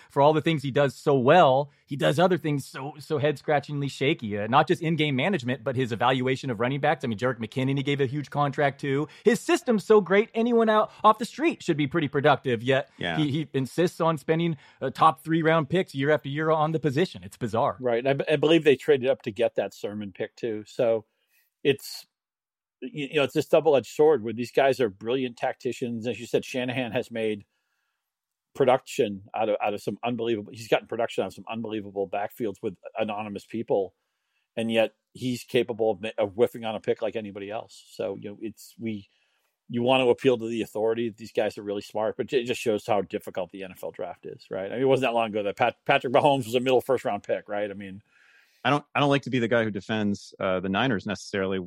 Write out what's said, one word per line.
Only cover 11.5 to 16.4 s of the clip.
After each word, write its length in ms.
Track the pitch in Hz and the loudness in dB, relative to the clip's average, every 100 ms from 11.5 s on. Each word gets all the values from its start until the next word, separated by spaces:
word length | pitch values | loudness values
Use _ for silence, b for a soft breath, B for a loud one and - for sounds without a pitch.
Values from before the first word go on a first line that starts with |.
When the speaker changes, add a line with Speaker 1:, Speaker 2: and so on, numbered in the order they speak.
| 247 | -2
Speaker 1:
should 140 | - 151 | -4 -2
be 100 | 143 | 0
pretty 220 | 170 147 | 0 0
productive. 520 | 147 139 135 139 117 | 2 4 2 0 -2
Yet 280 | 123 131 - - | 2 0 0 -8
Speaker 2:
Yeah. 180 | - 117 | -4 -2
Speaker 1:
he, 160 | 151 | 0
he 160 | 151 147 | -2 -2
insists 480 | 135 131 - 170 - | -4 -4 0 -2 0
on 160 | 165 160 | 0 0
spending, 400 | - 165 170 156 b b | -2 0 0 -4 b b
uh, 80 | 135 | -8
top 340 | - 156 151 | 4 4 4
three 180 | - 165 | -2 0
round 280 | 156 165 147 | 4 2 2
picks 260 | 175 185 139 | -2 -2 -2
year 160 | 139 | 0
after 160 | 151 139 | 0 0
year 240 | 139 | -4